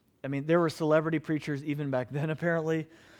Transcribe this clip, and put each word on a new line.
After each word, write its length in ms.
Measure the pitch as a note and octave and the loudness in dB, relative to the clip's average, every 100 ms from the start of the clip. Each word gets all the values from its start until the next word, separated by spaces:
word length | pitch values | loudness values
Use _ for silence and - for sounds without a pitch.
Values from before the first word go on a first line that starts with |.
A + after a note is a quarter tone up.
| _ _ | _ _
I 20 | C3+ | -6
mean, 200 | C#3 D3 | -4 2
there 120 | E3+ | 4
were 120 | D#3+ | 4
celebrity 500 | - D#3 D#3 D#3 D#3 | 0 4 4 4 -2
preachers 420 | D3+ D3+ D3+ C#3+ | -2 -4 -2 -6
even 260 | D#3 C#3+ C#3+ | -4 -4 -2
back 200 | C3 A#2+ | -2 -2
then, 200 | C#3 D#3 | -4 -4
apparently. 580 | D#3 E3+ E3+ D#3+ D#3+ D#3 - - - | -2 0 0 0 -2 -4 -14 -20 -20